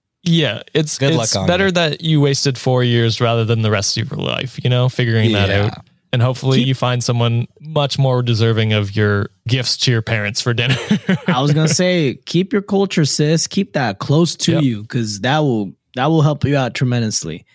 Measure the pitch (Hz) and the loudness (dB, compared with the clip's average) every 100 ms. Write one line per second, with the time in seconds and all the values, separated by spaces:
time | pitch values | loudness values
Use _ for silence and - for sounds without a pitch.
0 | _ _ 175 165 127 110 - 151 151 - | _ _ 0 2 0 -4 -4 -2 -2 0
1 | 139 160 113 101 95 180 196 175 160 - | 0 2 0 0 2 2 2 0 -2 -2
2 | 160 151 143 135 147 127 135 127 123 117 | 0 2 2 2 -2 -2 0 2 2 2
3 | 117 104 120 117 113 113 110 104 98 113 | 2 2 0 2 0 0 0 0 -2 -4
4 | 113 - 92 - 123 - 123 123 127 - | -4 -4 -4 -4 -6 -4 0 2 0 0
5 | 117 113 113 104 98 101 104 - - _ | 0 2 2 2 2 2 0 -4 -14 _
6 | _ 123 127 123 131 131 131 131 123 123 | _ 0 0 0 0 2 2 0 0 0
7 | 123 120 117 117 120 _ 147 151 143 - | 0 0 2 0 -2 _ -6 -2 -2 0
8 | 135 123 120 110 113 113 110 107 101 104 | 2 2 0 2 2 2 2 0 0 0
9 | 104 101 - _ - 131 117 - - 117 | 0 0 -2 _ -4 -2 -2 -2 0 0
10 | 113 113 104 117 123 117 123 131 - 214 | 0 -2 -4 -4 -2 0 0 -2 0 -2
11 | - 180 - 131 143 147 156 - 180 180 | 0 -2 0 0 2 2 2 2 2 2
12 | 139 - - 170 190 202 196 196 196 - | 0 -4 -2 -2 0 -2 -2 0 0 0
13 | 143 - 151 160 - 196 202 147 120 98 | 0 0 0 0 -2 -4 -4 -2 -4 -4
14 | - 147 175 - - 165 139 104 110 127 | 0 2 2 0 -2 0 0 -2 -6 -4
15 | 110 104 123 156 147 113 95 - _ 127 | -4 -4 -2 0 2 0 -4 -10 _ -4
16 | 143 165 147 143 131 143 123 - 127 120 | 0 4 2 2 0 0 -2 -2 0 0
17 | 110 - 82 80 - | -2 -4 -6 -10 -14